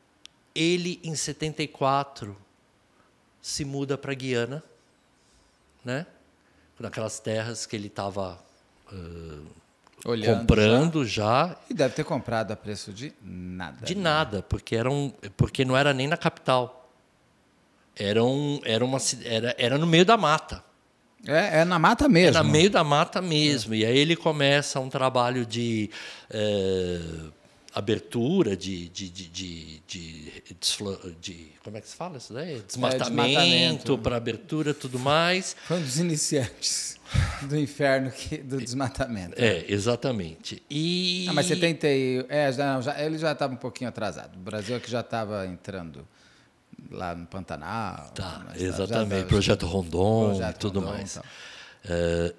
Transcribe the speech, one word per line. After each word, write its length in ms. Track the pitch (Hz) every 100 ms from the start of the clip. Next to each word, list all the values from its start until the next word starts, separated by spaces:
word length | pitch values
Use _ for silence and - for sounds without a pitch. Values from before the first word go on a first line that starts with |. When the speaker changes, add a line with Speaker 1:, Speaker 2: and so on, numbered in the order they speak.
| _ _ - _ _
Speaker 1:
ele, 460 | - 165 175 175 170
em 120 | - 151
setenta 460 | - 143 156 147
e 40 | 147
quatro, 680 | - 135 139 139 - 104 98 _ _ _ _ _ _ _ _ _ _
se 240 | - - 139
muda 320 | 139 139 135
pra 160 | -
Guiana, 500 | 135 131 120 117 143 - _ _ _ _ _ _ _ _ _ _ _
né, 220 | 123 131 175 _ _ _ _ _ _ _
naquelas 400 | 110 110 110 -
terras 460 | - 110 113 113 -
que 100 | 113
ele 140 | 101
tava, 500 | - 101 98 92 87 - _ _ _ _
eh, 480 | 98 85 85 82 76 78 - _ _ _ _ -
Speaker 2:
Olhando 340 | 117 110 110
Speaker 1:
comprando 640 | 117 107 107 117 165 156
já. 440 | 113 110 107 123 170
Speaker 2:
já. 100 | - -
E 40 |
deve 220 | 240 135 110
ter 80 |
comprado 480 | 151 147 - 113 101
a 40 | 107
preço 380 | 104 104 -
de 180 | 98 139 -
nada, 600 | 95 90 90 90 85 64 107
Speaker 1:
De 100 | 185
Speaker 2:
né? 60 |
Speaker 1:
nada, 400 | 175 151 165 104
porque 320 | - 107 - 113
era 140 | 123
um, 180 | 143 139 - 101 -
porque 300 | 117 - 131
não 100 | 131
era 180 | 143 135
nem 120 | 135
na 80 | 165
capital. 720 | 165 - - 127 120 - - _ _ _ _ _ _ _ _ _ _ -
Era 280 | 101 104
um, 360 | 120 135 147 143
era 220 | - 110 123
uma 140 | 131
ci-, 260 | - 127 120
era, 300 | 113 117 123
era 200 | 123 135
no 80 | 165
meio 180 | 165 185
da 100 | 226
mata. 480 | 156 151 - - - _ _ _ _ _ -
Speaker 2:
É, 360 | 151 202 156
é 40 | 170
na 140 | 175
mata 260 | 170 233 294
Speaker 1:
É 20 |
Speaker 2:
mesmo. 340 | 170 175 160
Speaker 1:
no 60 | 147
meio 200 | 151 185
da 140 | 202
mata 360 | 156 147 165 190
mesmo. 540 | 180 151 151 143 110
Speaker 2:
É. 40 | 110
Speaker 1:
E 80 | 110
aí 120 | 131
ele 180 | 151 160
começa 640 | 165 151 139 143 143 139
um 100 | 131
trabalho 540 | 135 131 123 120 127
de, 460 | 117 113 117 113 104 - - - -
eh, 680 | 110 107 101 95 95 90 87 82 80 80 - _ _ -
abertura, 840 | - 101 104 - 120 120 190 117 95
de, 320 | 90 92 85
de, 200 | 85 95
de, 180 | 90 87
de, 520 | 85 92 82 80 80 -
de 640 | 92 82 80 76 - - 87
desflo-, 560 | - - 101 95 95 82
de, 280 | 87 82 80 78
como 140 | - 107
é 40 |
que 60 | -
se 80 | -
fala 220 | 170 139
isso 140 | -
daí? 300 | 113 175 131
Desmatamento, 600 | 101 123 127 131 127 117
Speaker 2:
É, 120 | 120
desmatamento. 640 | 143 170 170 170 147 - 131
Speaker 1:
pra 200 | 123 120
abertura, 540 | 117 107 - 156 147
tudo 260 | 143 135 127
mais. 560 | 131 151 170 185 185 - -
Speaker 2:
Foi 120 | 175
um 40 |
dos 160 | 147 127
iniciantes 960 | 175 151 - 147 113 - - - - - - -
<laughs> 200 | - -
do 140 | 143 151
inferno 540 | 139 - 143 135 135
que, 260 | - - 151
do 200 | 143 135
desmatamento. 760 | 117 127 - - 127 110 90 -
Speaker 1:
É, 300 | 120 90 78
exatamente. 960 | 101 104 120 143 117 82 78 - 110 _
E 560 | 147 160 180 185 180 180
Speaker 2:
Ah, 60 |
mas 140 | 151 180
setenta 400 | 156 170 160 156
e, 360 | 135 131 127 127
é, 220 | 147 143
já, 220 | 131 143 131
não, 60 |
já, 180 | 123 143
ele 160 | 151 160
já 160 | 160
tava 200 | 143 143
um 40 | 127
pouquinho 320 | 127 - 123
atrasado. 460 | 110 104 90 53 90
O 40 |
Brasil 360 | 92 107 98 120
é 40 |
que 120 | 117
já 100 | 120
tava 460 | 110 117 104 104 92
entrando 600 | 90 - 95 82 69 69 _ _ _ _ _ _ - -
lá 240 | 101 92 85
no 100 | 87
Pantanal, 840 | 95 87 78 80 113 104 90 73
Speaker 1:
Tá, 300 | - 95 78 -
Speaker 2:
mas 120 | 90
já, 60 | 92
Speaker 1:
exatamente. 420 | 92 95 117 107
Speaker 2:
já, 80 | 98
já, 40 | 92
Speaker 1:
Projeto 400 | 104 95 104 87
Rondon 640 | 95 82 82 98 110 110
Speaker 2:
Projeto 260 | 98 107 -
Speaker 1:
e 40 |
tudo 200 | 107 95
Speaker 2:
Rondon, 100 | 95
Speaker 1:
mais. 180 | 101 98 -
Speaker 2:
então. 60 | - - - - - - 98
Speaker 1:
Eh, 500 | 87 85 85 85